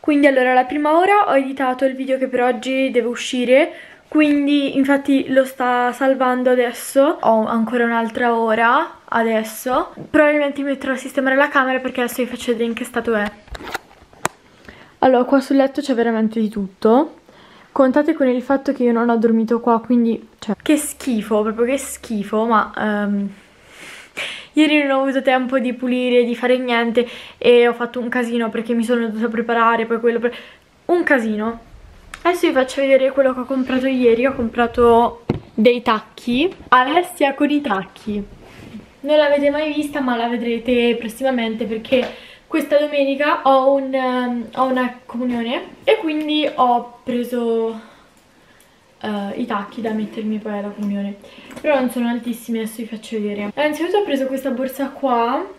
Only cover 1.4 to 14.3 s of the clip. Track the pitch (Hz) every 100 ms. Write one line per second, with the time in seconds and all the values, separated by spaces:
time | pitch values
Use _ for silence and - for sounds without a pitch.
1.4 | 269 277 262 254 269 262 269 262 254 240
2.4 | 247 226 240 262 269 240 226 233 - 254
3.4 | 240 262 330 - - - _ 302 302 294
4.4 | 285 285 277 277 269 277 277 269 - 262
5.4 | 262 - 247 247 247 240 269 262 254 254
6.4 | 254 247 240 247 - 269 285 349 - 226
7.4 | 220 233 226 240 233 233 226 220 247 226
8.4 | 226 220 233 277 330 - - 233 226 220
9.4 | 220 - 254 269 359 - - 311 302 294
10.4 | 285 285 277 269 262 254 262 - 262 262
11.4 | 294 285 262 262 254 254 240 247 240 240
12.4 | - 226 233 226 247 233 233 220 208 -
13.4 | - - - - _ - _ - -